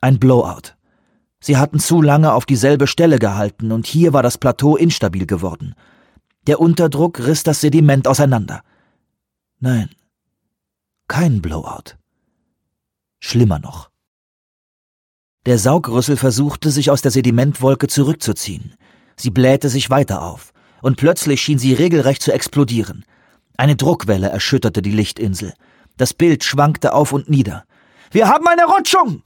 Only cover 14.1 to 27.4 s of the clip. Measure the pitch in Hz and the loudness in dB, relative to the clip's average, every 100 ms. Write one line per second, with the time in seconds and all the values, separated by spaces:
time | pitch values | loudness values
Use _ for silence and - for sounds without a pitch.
14.1 | _ _ _ _ _ _ _ _ _ _ | _ _ _ _ _ _ _ _ _ _
15.1 | _ _ _ - 123 104 151 151 117 123 | _ _ _ 0 0 2 0 0 -2 0
16.1 | 139 131 113 143 - 156 139 139 139 139 | 0 0 0 -2 -2 -2 0 2 2 2
17.1 | 131 123 117 147 143 131 135 139 - 139 | 0 2 2 0 0 0 0 0 0 0
18.1 | 156 - 104 - 90 - _ _ _ _ | 0 -4 -6 -8 -12 -14 _ _ _ _
19.1 | _ 123 98 127 135 143 127 131 131 139 | _ -6 2 2 4 0 -4 -2 -2 0
20.1 | 95 82 82 - _ _ _ 127 131 143 | -4 -8 -14 -20 _ _ _ -4 0 0
21.1 | - - 139 - 147 127 127 175 165 135 | 0 0 -2 0 0 2 2 2 2 0
22.1 | 139 - 139 - - 135 117 104 - - | -2 -2 -4 -2 -2 -2 0 -4 -8 -18
23.1 | _ _ _ _ _ 131 139 135 170 98 | _ _ _ _ _ 0 2 0 -2 0
24.1 | 101 95 95 - 135 113 98 98 107 104 | -2 -2 -4 -2 0 0 -2 -2 -2 -2
25.1 | - 107 92 95 - _ _ _ _ 127 | -4 -6 -6 -8 -14 _ _ _ _ -4
26.1 | - 170 151 - 135 143 165 143 127 147 | 0 2 2 -2 0 0 2 0 0 0
27.1 | 139 - 147 | -2 -2 0